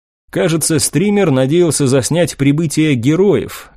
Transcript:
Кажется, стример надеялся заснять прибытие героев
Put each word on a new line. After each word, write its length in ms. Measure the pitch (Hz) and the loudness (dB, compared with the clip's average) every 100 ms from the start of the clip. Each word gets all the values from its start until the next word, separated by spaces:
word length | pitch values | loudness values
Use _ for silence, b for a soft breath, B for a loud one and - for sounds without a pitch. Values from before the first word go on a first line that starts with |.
| _ _ _ | _ _ _
Кажется, 480 | - 185 160 - 160 | -4 -2 -2 -2 -2
стример 500 | - 147 202 202 185 | -2 -2 0 0 2
надеялся 560 | 131 131 170 170 - 139 | 2 2 2 2 0 0
заснять 500 | 135 117 160 170 - | 0 0 -2 -2 0
прибытие 580 | 139 147 165 156 156 131 | 0 0 -2 0 0 0
героев 760 | 123 160 202 135 - - - | 0 2 2 0 -2 -12 -20